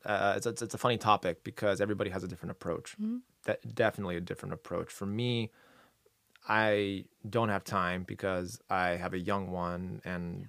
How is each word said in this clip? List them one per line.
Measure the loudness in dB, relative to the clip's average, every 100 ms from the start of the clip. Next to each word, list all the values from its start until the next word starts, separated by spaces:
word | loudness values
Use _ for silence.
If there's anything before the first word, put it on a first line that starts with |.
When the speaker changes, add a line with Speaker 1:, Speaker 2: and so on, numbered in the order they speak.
Speaker 1:
Uh, | -2 2 4 2
it's, | 0
it's, | -2
it's | -4
a | 0
funny | 2 2
topic | 4 4 4 -2
because | -6 0 2 4
everybody | 2 0 -2
has | -2
a | -6
different | -6 -8
approach. | -6 -4 -4 -6 -6
Speaker 2:
Mm-hmm. | -4 -4 -8 _ -4
Speaker 1:
De-, | -4 -4
definitely | 0 2 0 -2 -4
a |
different | -4 -6 -8
approach. | -10 -6 -6 -6
For | -6 -4
me, | -2 0 0 -2 -8 -20 -20 -20 _ _ _ _ _ 2
I | 4 6 4 2 -2 -6 _ -2
don't | 2 4
have | 2
time | 2 2 2 0
because | -4 -4 -2 0 -2 -6 -2
I | 2 2
have | 2 -2
a | -2
young | 0 0 0
one | -2 -2 -4 -6 -8
and | -6 -6 -6 -8